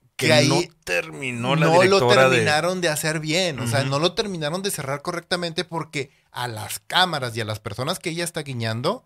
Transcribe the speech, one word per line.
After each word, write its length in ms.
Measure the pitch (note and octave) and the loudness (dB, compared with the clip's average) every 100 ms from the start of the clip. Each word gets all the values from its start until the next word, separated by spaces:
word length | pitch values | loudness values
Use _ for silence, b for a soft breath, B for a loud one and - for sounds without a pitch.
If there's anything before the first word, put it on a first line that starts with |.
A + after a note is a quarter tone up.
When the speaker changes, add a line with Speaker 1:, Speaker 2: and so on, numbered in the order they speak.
| _ - | _ -2
Speaker 1:
que 120 | D3+ | 4
Speaker 2:
Que 60 | |
ahí 140 | D3+ C3 | 4 4
Speaker 1:
no 120 | C#3+ F3 _ - | 2 -2 _ -4
terminó 680 | F3 D#3+ D3+ C3+ A#2+ B2 D3+ | -4 -4 -8 -8 -4 -2 2
la 120 | D#3+ | 6
Speaker 2:
no 60 | E3+ | 6
lo 60 | |
Speaker 1:
directora 420 | F3+ G3 B2 B2 C3 | 6 6 6 6 6
de 80 | B2+ | 6
Speaker 2:
terminaron 440 | A2+ D3+ E3+ F#3 | 4 2 0 0
de... 80 | E3+ | -2
hacer 300 | D3+ D#3+ D#3+ | 0 -2 -4
bien. 400 | D#3 D#3+ F#3 C3 | -2 0 0 -2
O 80 | A#2+ | -2
sea, 140 | C#3 | 0
Speaker 1:
Ujú. 80 | C3 | 0
Speaker 2:
no 100 | C#3 | 0
lo 140 | F3 | 0
terminaron 500 | F3+ G#3+ F3+ D3 F3+ | -2 -6 -4 -4 -4
de 80 | G3 | -6
cerrar 320 | F3 C3+ C#3+ | -6 -6 -6
correctamente 600 | - E3+ - F3+ F3 D#3+ F3 | -6 -8 -6 -4 -4 -6 -6
porque 440 | E3 D#3 D3+ B2+ b b | -8 -6 -8 -8 b b
a 160 | - B2 | -10 -8
las 320 | G#2+ G2+ - | -8 -10 -12
cámaras 580 | - E3 F3+ D#3 B2 A2+ | -2 0 0 0 -4 -4
y 40 | |
a 40 | G#2+ | -6
las 140 | G#2+ | -6
personas 400 | A2+ G#2 C3+ - | -8 -6 -6 -6
que 100 | F3 | -6
ella 140 | E3 | -6
está 180 | E3+ E3 | -6 -6
guiñando 640 | C#3+ B2 A2+ A2+ D3 B3 | -8 -6 -4 -2 -2 -4